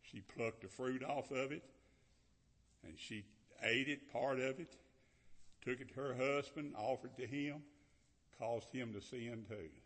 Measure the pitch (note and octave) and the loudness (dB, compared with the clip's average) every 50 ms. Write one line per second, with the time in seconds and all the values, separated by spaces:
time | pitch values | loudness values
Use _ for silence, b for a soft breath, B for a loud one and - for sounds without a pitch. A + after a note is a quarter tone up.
0 | - - - A2+ F#2 - - - A#2 A2+ A2 - - F#2 - - B2+ B2+ C3 C3 | -16 -10 -10 -10 -10 -10 -4 0 0 0 0 -2 -12 -12 -6 -2 0 0 2 0
1 | B2+ D3 C#3+ D3+ - - C#3+ B2+ C3+ C3+ D3 E3+ - - - b b b b b | 0 0 0 0 0 0 2 2 2 2 0 -4 -6 -10 -20 b b b b b
2 | b b b b b b b b _ - - _ - - - _ - E2+ D#2+ D#2 | b b b b b b b b _ -20 -20 _ -20 -20 -20 _ -14 -14 -10 -10
3 | - - A2 G#2+ G2+ - - - - - - - A#2 A2 A#2 B2+ C3+ C#3+ D3 C3+ | -6 -6 -6 -6 -6 -8 -16 -20 -20 -20 -8 4 6 8 8 8 6 4 0 -2
4 | - - - A#2+ B2+ C#3 C3+ B2+ B2+ C3 C3+ D3+ E3+ - - - - - - b | -4 -4 0 2 4 4 4 4 4 2 2 0 -4 -10 -10 -20 -20 -20 -20 b
5 | b b b b b b b b b b b - - B2 B2+ B2 C3+ - - C3 | b b b b b b b b b b b -6 0 0 0 0 -2 -8 -6 -4
6 | C#3 C#3 B2 B2 B2+ C#3 C#3+ C#3+ C#3 - - D#3 D3 C#3+ - - G#2+ A#2+ C3 B2 | -2 0 2 4 4 6 6 4 2 0 -4 -4 -4 -4 -2 0 2 2 2 2
7 | - B2+ A#2 A#2 B2 A2 C3+ C#3+ C#3+ D3 C#3+ D3+ D3 - b b b b b b | 0 -10 -6 -6 -4 -2 0 0 0 0 -2 -4 -8 -12 b b b b b b
8 | b b b _ _ - - - A2+ A2+ A#2 A2+ G#2 - - C3 B2 A2+ G#2+ G2+ | b b b _ _ -20 -8 -4 0 2 2 2 0 -2 -4 -2 -2 -2 -4 -6
9 | - - - B2 A#2 A#2+ A#2+ A#2 A2 G2 A2 G#2 E2+ D#2 D2 - - | -6 -6 -6 -4 -4 -4 -4 -6 -6 -6 -6 -6 -6 -8 -10 -16 -20